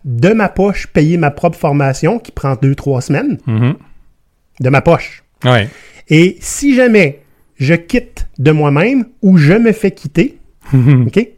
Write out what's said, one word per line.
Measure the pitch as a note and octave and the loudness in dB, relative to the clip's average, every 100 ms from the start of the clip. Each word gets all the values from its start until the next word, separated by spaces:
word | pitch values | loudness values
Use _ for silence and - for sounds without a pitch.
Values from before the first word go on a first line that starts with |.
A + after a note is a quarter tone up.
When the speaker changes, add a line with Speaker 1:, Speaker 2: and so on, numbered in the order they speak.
| C3+ | -8
Speaker 1:
de | A#2 F3 | 0 0
ma | A3+ F#3+ | 2 -2
poche, | - G3 F#3 - | -2 -2 -4 -4
payer | E3+ D3+ E3+ | 0 0 0
ma | D3 | -2
propre | - F3 - | -2 -4 -2
formation | D#3 C#3+ C3+ C3+ F3+ A#3 | -2 0 -2 -2 -2 -4
qui | - | -8
prend | - C#3 C3 | -8 -4 -2
deux, | C3+ | -2
trois | C#3 C#3 B2+ | -2 -4 -4
semaines. | - C#3 C#4 F#3+ - | -2 -4 -2 -6 -4
Speaker 2:
Mhm. | A2 B2 F#3+ - - _ _ _ _ _ - | -2 -2 -4 -12 -20 _ _ _ _ _ -8
Speaker 1:
De | B2+ | -2
ma | C#3+ | 0
poche. | F3 D#3+ - - _ _ B2+ | 2 0 -2 -20 _ _ 0
Speaker 2:
Ouais. | B2 G#2 - - - - | 0 -2 -10 -20 -16 0
Speaker 1:
Et | D#3 F3+ - | 2 2 0
si | - - C#4+ | -12 -4 0
jamais | B3+ B3 G#3+ D3+ - _ _ _ - | 2 4 2 0 -4 _ _ _ -6
je | C3+ E3 | -2 -2
quitte | - B3 B3 - - - | 0 -4 -4 -10 -10 -2
de | C3+ | 0
moi-même | D#3 D3 C#3+ G#3+ C4+ A3 - | 2 0 0 0 0 -4 -2
ou | G3 F#3 | 2 4
je | C#3+ | 4
me | G#3+ A#3 | 2 2
fais | - G3 | 0 -4
quitter, | - - - C4 - - _ - | -6 -8 -4 -4 -6 -20 _ -2
Speaker 2:
Mhm. | C3 B2 C3 A#2 | 2 4 2 2
Speaker 1:
ok, | G3 B3 | -2 -4